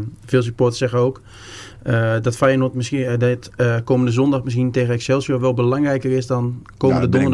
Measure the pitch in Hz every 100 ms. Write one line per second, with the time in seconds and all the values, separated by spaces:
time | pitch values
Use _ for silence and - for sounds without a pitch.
0 | 110 - - 127 120 117 123 120 127 123
1 | 127 135 - - - - - - - 117
2 | 113 113 123 117 135 131 131 123 117 139
3 | 123 120 123 123 - - 120 117 117 127
4 | 123 120 139 135 127 120 127 127 120 120
5 | - 135 135 131 127 123 120 135 147 135
6 | 131 131 123 127 123 123 - - 135 127
7 | 123 131 135